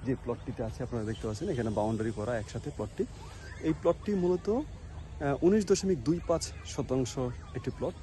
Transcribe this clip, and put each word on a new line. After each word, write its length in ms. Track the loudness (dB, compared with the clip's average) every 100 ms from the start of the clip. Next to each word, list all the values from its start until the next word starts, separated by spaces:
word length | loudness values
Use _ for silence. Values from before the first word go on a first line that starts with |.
| 0
যে 100 | -2
প্লটটিতে 400 | -2 -4 -4 -4
আছে, 200 | -4 -4
আপনারা 220 | -4 -2 -2
দেখতে 220 | -2 -4
পাচ্ছেন 220 | -2 -2
এখানে 200 | 0 2
বাউন্ডারি 420 | 2 2 2 0
করা 260 | -2 -2 -2
একসাথে 340 | -2 -6 -6 -4
প্লটটি। 300 | -6 -2 -2 -2 -12 -12 -12 -4
এই 120 | 0 2
প্লটটি 320 | 2 2 2
মূলত, 360 | 2 4 2 2
আহ, 140 | 0 0 -8 -10 -10 -10 -2 0 6
উনিশ 240 | 6 6 6
দশমিক 380 | 4 4 2
দুই 160 | 4 2 2
পাঁচ 240 | 0 0 -8 -8
শতাংশ 540 | -4 0 2 0 0 -2 -4 -8 -6
একটি 160 | -6 -2
প্লট 160 | -4 -4